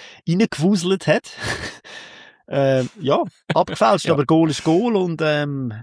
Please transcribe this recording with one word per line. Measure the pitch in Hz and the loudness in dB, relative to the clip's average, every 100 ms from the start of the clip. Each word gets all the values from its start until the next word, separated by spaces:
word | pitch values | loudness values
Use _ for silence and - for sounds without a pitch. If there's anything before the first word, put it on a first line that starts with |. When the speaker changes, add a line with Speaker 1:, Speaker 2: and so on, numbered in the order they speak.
| - - - | -12 -14 -2
Speaker 1:
bisschen | 175 | 0
reingewuselt | 226 - 170 202 175 190 - | 0 2 2 2 0 -2 0
hat. | 202 - - | -2 -2 -12
<laughs> | - - - - - - - - - _ - | -8 -8 -10 -14 -20 -20 -20 -20 -20 _ -6
Ähm, | 139 135 131 127 - | -2 2 2 -2 -6
ja, | 135 156 247 _ | -2 0 0 _
Speaker 2:
<laughs> | - | -4
Speaker 1:
abgefälscht, | 160 180 165 220 202 - | -2 0 2 2 2 2
Speaker 2:
Ja. | |
Speaker 1:
aber | 147 135 | 0 2
Goal | 160 160 | 4 4
ist | 139 | 0
Goal | 160 165 240 208 | 2 2 2 0
und, | 180 160 | -2 -2
ähm, | 160 147 147 139 127 110 | -2 -2 -2 -4 -6 -8